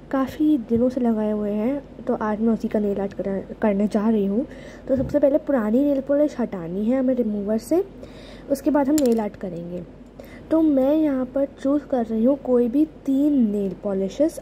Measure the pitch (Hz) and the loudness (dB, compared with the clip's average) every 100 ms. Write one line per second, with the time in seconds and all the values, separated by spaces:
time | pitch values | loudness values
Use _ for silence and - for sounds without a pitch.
0 | - 269 262 - 302 302 214 226 254 254 | -6 -4 -2 0 2 2 2 2 2 2
1 | 240 220 214 214 208 208 226 285 - - | 0 0 0 -2 -2 -2 -2 -2 -8 -10
2 | - 233 214 208 226 220 214 220 208 202 | -4 -2 -2 0 0 0 0 0 0 -2
3 | 196 - 196 196 - 214 220 196 208 220 | -4 -4 -4 -4 -6 -2 0 2 2 2
4 | 220 220 196 208 302 - - - - 254 | 2 2 2 0 -4 -8 -18 -10 -2 -2
5 | 262 294 277 302 - 269 214 240 285 269 | 0 2 4 2 2 0 2 2 2 0
6 | 262 285 294 - 226 190 165 185 214 262 | 0 2 2 0 -6 -6 -6 -4 0 0
7 | 254 247 220 208 196 220 - 330 392 - | 2 0 0 -2 -2 -2 0 0 0 -8
8 | - - - - - 269 311 285 269 311 | -20 -18 -20 -12 -6 -2 2 2 4 4
9 | 254 226 208 - 190 170 170 180 170 - | 4 2 -2 -6 -10 -8 -8 -10 -12 -18
10 | - - - - - 320 320 269 262 311 | -20 -20 -20 -14 -2 2 4 4 4 4
11 | 302 262 254 277 277 - 269 285 285 254 | 2 0 -2 -2 -4 -2 0 0 0 -2
12 | 226 226 233 285 - 247 240 269 311 - | 0 2 2 2 2 2 2 2 0 -2
13 | - 269 294 285 220 208 196 180 208 190 | -2 2 2 4 2 0 -4 -4 -4 -2
14 | 190 - 320 - | -2 0 0 -2